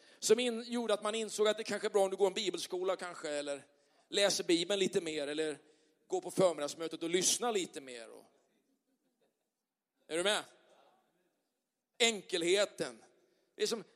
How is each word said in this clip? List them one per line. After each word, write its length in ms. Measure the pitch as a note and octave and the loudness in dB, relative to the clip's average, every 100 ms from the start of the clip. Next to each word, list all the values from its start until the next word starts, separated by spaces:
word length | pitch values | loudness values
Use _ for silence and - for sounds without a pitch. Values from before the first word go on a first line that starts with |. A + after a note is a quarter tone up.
| - - | -20 -2
Som 200 | - A3 | 4 4
in-, 240 | B3 A3+ A#3+ | 4 -2 -4
gjorde 260 | A#3+ A3+ | -2 0
att 100 | G3+ | 0
man 120 | G#3 A3 | 0 -2
insåg 320 | G#3 - G#3+ | -4 2 2
att 100 | G#3+ | 2
det 60 | |
kanske 240 | A3 G3+ G#3 | -2 -4 0
är 20 | |
bra 140 | G3+ | 2
om 60 | F#3+ | 2
du 80 | F#3+ | 4
går 100 | G3 | 2
en 60 | |
bibelskola 640 | F#3+ F#3+ E3+ - F3+ F#3 F3+ | 2 -2 -4 -4 -2 -2 -2
kanske, 340 | F3+ E3 D#3 | -6 -8 -6
eller 360 | D3 D3 C#3+ - _ _ _ _ | -4 -4 -8 -10 _ _ _ _
läser 340 | G3+ G3 - | 2 2 2
Bibeln 360 | F#3 E3+ E3+ G3+ | 2 2 2 0
lite 220 | F#3+ F#3+ | 2 0
mer, 260 | E3 D#3 C#3+ | -2 -4 -4
eller 300 | D3+ D#3 C#3+ _ _ _ _ - | -2 -4 -6 _ _ _ _ -6
går 140 | F#3 | -6
på 100 | D#3 | -2
förmiddagsmötet 720 | E3+ F#3 D3+ C#3+ E3 D#3+ D#3 | 4 4 4 -4 -6 -8 -6
och 60 | E3 | 0
lyssnar 420 | F#3 E3 - A#3+ | 2 2 2 0
lite 300 | G#3 D#3 D3+ | -2 -4 -8
mer. 280 | C3 B2 A2 | -14 -14 -14
Och, 160 | A2+ - _ _ _ _ _ _ _ _ _ _ _ _ _ _ _ _ _ - | -18 -20 _ _ _ _ _ _ _ _ _ _ _ _ _ _ _ _ _ -8
är 100 | D#3+ | -2
du 60 | |
med? 200 | G3 G3 - - _ _ _ _ _ _ _ _ _ _ _ _ _ - | 0 0 -4 -16 _ _ _ _ _ _ _ _ _ _ _ _ _ 0
Enkelheten. 1040 | A#3 G#3 - F3 E3 G3+ G3 - C#3+ A2+ - _ _ _ _ - | 0 0 -4 -2 2 2 2 -2 -8 -10 -20 _ _ _ _ -6
Det 80 | |
är 40 | G#3 | -4
som 160 | A3+ - | -4 -8